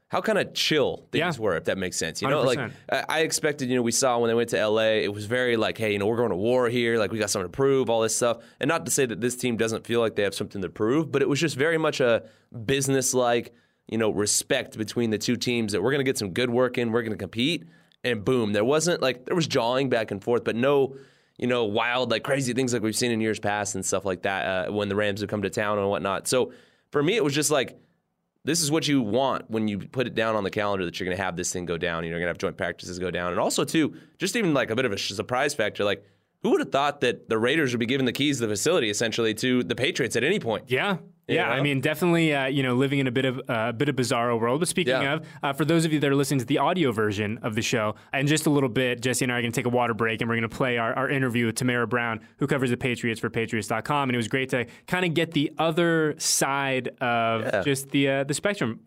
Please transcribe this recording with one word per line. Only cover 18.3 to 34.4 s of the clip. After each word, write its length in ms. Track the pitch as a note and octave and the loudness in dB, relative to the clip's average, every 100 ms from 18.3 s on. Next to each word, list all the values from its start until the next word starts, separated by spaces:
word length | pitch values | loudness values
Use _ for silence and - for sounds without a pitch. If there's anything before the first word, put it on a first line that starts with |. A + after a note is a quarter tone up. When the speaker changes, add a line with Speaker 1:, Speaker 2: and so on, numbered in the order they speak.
| B2+ G#2 | 2 2
Speaker 1:
There 100 | G#2 A#2 | 2 4
wasn't, 360 | D#3 E3+ E3+ | 4 2 2
like, 240 | C3 B2+ - | 0 -2 -2
there 100 | F3+ | 0
was 120 | C3 | 0
jawing 420 | C3 A#2 B2+ C3+ | 0 2 2 2
back 220 | A#2 G#2+ | 0 0
and 120 | G2 | -4
forth, 200 | A#2 A#2+ | 0 0
but 120 | A#2 A2 | 0 0
no, 400 | C3+ C#3+ C3 - - _ _ - | 2 4 2 -2 -20 _ _ -4
you 100 | B2 | 0
know, 180 | B2 G#2+ | 0 0
wild, 460 | A2 A#2 B2+ A#2+ | 0 0 0 0
like, 120 | A2+ | -2
crazy 300 | A#2+ C#3 B2+ | 0 -2 0
things 180 | A#2+ B2+ | 0 0
like 80 | A#2 | 0
we've 120 | A2 G#2 | 0 0
seen 160 | B2 | 0
in 80 | A2+ | 0
years 200 | A2 G2+ | 0 -2
past 360 | G2+ G#2 G2+ F#2+ | -2 -2 -2 -4
and 100 | F#2 | -2
stuff 200 | F#2+ F#2+ | -2 -2
like 160 | F2+ | -2
that, 440 | G2+ F#2+ C#2+ F#2 - | -2 -2 -2 -2 -2
uh, 20 | |
when 180 | G#2 G2+ | -2 -2
the 60 | G2+ | 0
Rams 260 | G#2 G2+ | 0 -2
have 80 | G2+ | -4
come 120 | G#2+ | -2
to 80 | G2 | -2
town 280 | A2 G#2 G#2 | -2 -2 0
and 100 | G2 | 0
whatnot. 380 | F2+ F#2+ F#2 - | 0 -2 -2 0
So 240 | C3 A#2 - - _ _ | 0 0 -6 -20 _ _
for 100 | D3+ | 0
me, 140 | D3+ A#3 | 2 2
it 80 | |
was 100 | D3 | 0
just 180 | C#3+ C#3+ | 0 0
like, 260 | D3 A2 - _ _ _ _ _ _ - | 0 0 -6 _ _ _ _ _ _ -4
this 160 | E3 | -2
is 100 | C#3+ | 0
what 160 | D#3+ C#3 | 0 2
you 140 | C#3 | 0
want 480 | G#2 A#2 C3+ G2 - | 2 0 0 -2 -4
when 180 | A2 G#2+ | -2 -2
you 120 | G2+ | -2
put 280 | G2 C3 A#2+ | -4 -4 -2
it 80 | A2 | -2
down 200 | A2+ A2 | 0 0
on 80 | |
the 60 | F#2+ | -2
calendar 360 | G#2+ G#2 G2 E2+ | -2 0 0 -2
that 140 | - | -4
you're 60 | F2+ | -4
gonna 120 | F#2 | -2
have 140 | F#2 F2 | -4 -4
this 160 | F2 | -4
thing 140 | F#2 F2 | -4 -4
go 120 | E2+ | -2
down. 260 | F2 E2 E2+ | -2 -4 -4
You're 140 | E2+ | -4
gonna 80 | F2 | -4
have 80 | E2 | -4
joint 200 | F#2 D#2 | -6 -4
practices 420 | F2 E2+ F#2 F2+ | -6 -6 -10 -6
go 120 | F2+ | -4
down. 200 | F2 F2 | -4 -2
And 80 | F#2 | -2
also, 240 | E3+ A#3+ C#3 | 0 0 0
too, 300 | E3 C#3 - - - | 0 0 -2 -18 -6
just 180 | G3 | -4
even, 180 | A#3+ | 0